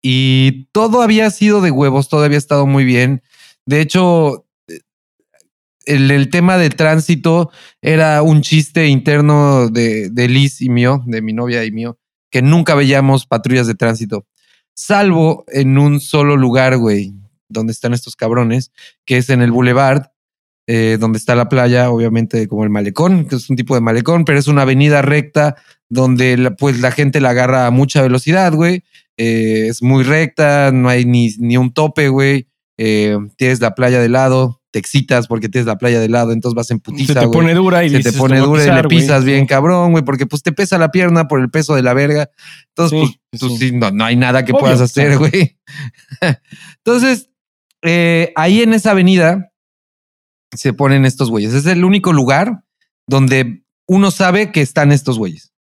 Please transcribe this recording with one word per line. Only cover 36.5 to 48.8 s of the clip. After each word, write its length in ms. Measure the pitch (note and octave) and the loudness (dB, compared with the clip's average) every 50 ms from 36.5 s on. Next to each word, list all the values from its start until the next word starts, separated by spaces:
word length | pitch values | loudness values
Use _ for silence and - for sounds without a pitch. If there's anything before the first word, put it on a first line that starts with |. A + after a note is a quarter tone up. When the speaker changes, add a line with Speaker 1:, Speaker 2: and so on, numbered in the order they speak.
| A#2 | -6
Speaker 1:
vas 160 | A#2+ A#2 - | -6 -6 -6
en 80 | A#2+ A2 | -6 -8
Speaker 2:
Se 40 | |
Speaker 1:
putiza, 300 | _ - D3 C#3+ C3+ C3+ D3 B2+ | _ -10 -8 -6 -2 -2 0 0
Speaker 2:
te 60 | A#2 | 2
Speaker 1:
güey. 140 | A#2 A#2 E3 | 2 2 2
Speaker 2:
pone 140 | E3 E3 E3 | 2 2 2
dura 300 | F3+ F#3+ F#3 F3+ F3 F3 | 2 2 2 2 0 0
y 60 | D#3 | 2
Speaker 1:
Se 80 | C#3+ C3+ | 0 0
Speaker 2:
dices, 140 | A2 A#2+ A2+ | 0 0 0
Speaker 1:
te 40 | C#3 | 0
pone 200 | C3+ C3 C3+ C3+ | 0 2 2 2
Speaker 2:
"Lo 100 | C#3 C#3+ | 2 2
voy 120 | D3+ D3+ | 2 2
a 20 | |
Speaker 1:
dura 0 | |
y 40 | D3 | 2
le 40 | C#3+ | 4
Speaker 2:
pisar, 140 | - D#3+ D#3+ D3+ | 2 2 2 2
güey". 120 | E3+ E3 | 2 2
Speaker 1:
pisas 240 | D3 C#3 D3 C3+ B2+ | 2 2 2 2 2
bien 220 | C3 C#3 C#3 C#3 | 2 2 2 2
cabrón, 440 | B2 C#3 C3+ C#3 E3+ F3+ F3+ F3 F3 | 2 0 0 2 2 0 2 2 2
güey, 100 | E3 D#3+ C#3 | 2 0 0
porque, 220 | C3+ C#3 B2+ C#3 | -2 -4 -4 -4
pues, 160 | A#2+ - D3+ | -6 -6 -4
te 100 | - F3 | -4 -4
pesa 260 | D3+ - G3+ F#3 F#3+ F3+ | -4 -4 -4 -2 0 0
la 120 | E3 D#3 | 0 0
pierna 380 | C#3+ F#3 F3+ F3 E3+ E3+ D#3+ - | 0 0 0 2 2 0 0 0
por 120 | D3+ C3+ | -2 -2
el 100 | B2+ B2 | -2 -2
peso 240 | - D#3+ D3+ D3 D#3 | -2 -4 -2 0 0
de 80 | C3+ | 0
la 100 | B2+ B2 | 0 0
verga. 380 | B2 C3+ C#3+ C#3+ D3 D3+ D3 - _ _ - - - - _ _ | 0 0 0 0 0 -2 -4 -6 _ _ -20 -20 -20 -20 _ _
Entonces, 320 | _ - E3+ E3 D3 D#3 D#3 C#3 | _ -2 -2 0 0 0 -2 -2
Speaker 2:
Sí, 100 | - _ _ _ | -4 _ _ _
Speaker 1:
pues, 100 | - A2+ | -12 -8
Speaker 2:
sí, 40 | B2+ B2+ | -6 -6
Speaker 1:
pues, 100 | A#2+ A2+ | -4 -2
Speaker 2:
sí. 100 | C3 B2+ | -4 -2
Speaker 1:
sí, 60 | B2 | -2
no, 140 | B2 A#2 G#2 | -2 -2 -2
no 140 | G2 G#2 A2 | -2 -2 -2
hay 120 | A2+ A#2+ | 0 0
nada 280 | B2 C3 B2+ B2 C3 B2+ | 0 0 2 0 0 0
que 80 | A#2 | 0
Speaker 2:
Obvio, 80 | B2 - | 0 0
Speaker 1:
puedas 200 | C3+ C3 B2+ B2 | 2 2 2 2
hacer, 280 | B2+ A#2+ - C#3+ C#3+ D3 C#3+ C3+ | 0 0 0 0 0 2 2 2
Speaker 2:
claro. 100 | D3+ D#3 | 0 0
Speaker 1:
güey. 300 | - G3 F3 - _ _ _ - C#3 D3 C#3+ B2 _ _ _ _ C3+ - | 0 0 -2 -2 _ _ _ -20 -18 -14 -14 -14 _ _ _ _ -10 -4
<laughs> 180 | - E3+ C3+ - _ _ - - - - - _ | -4 -4 -4 -4 _ _ -20 -20 -20 -20 -20 _
Entonces, 500 | _ A3+ A#3+ B3 A#3+ C4+ B3+ G3+ - _ _ _ _ _ _ _ _ _ _ _ | _ -2 0 2 2 0 -2 -2 -6 _ _ _ _ _ _ _ _ _ _ _
eh, 500 | - E3 E3+ E3+ E3+ E3+ E3+ E3 E3+ E3+ - | -4 -2 0 0 2 2 2 0 -2 -2 -2
ahí 260 | D#3+ D#3 F3 G3 A3 | -2 0 2 2 2
en 100 | A#3 A3+ A3+ | 2 2 0
esa 180 | A3 | 0